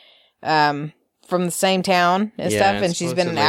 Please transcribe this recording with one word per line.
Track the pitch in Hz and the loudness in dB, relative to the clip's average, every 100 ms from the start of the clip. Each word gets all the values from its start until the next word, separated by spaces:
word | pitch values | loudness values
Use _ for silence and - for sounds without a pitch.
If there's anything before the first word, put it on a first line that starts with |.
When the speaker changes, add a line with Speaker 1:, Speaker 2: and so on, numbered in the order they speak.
| - _ _ _ | -20 _ _ _
Speaker 1:
um, | - 156 147 143 151 - _ _ - | -2 2 2 0 -8 -12 _ _ -4
from | 180 | -2
the | 180 | -2
same | - 190 190 | 0 0 0
town | 185 180 175 185 214 - | 2 2 2 2 -2 -4
and | 180 | -2
Speaker 2:
Yeah, | 104 | 2
Speaker 1:
stuff, | - 101 | 2 2
Speaker 2:
it's | |
Speaker 1:
and | 160 170 | -2 -2
she's | 175 | -4
been | 170 175 | -2 -2
in | |
Speaker 2:
supposedly | 165 | 0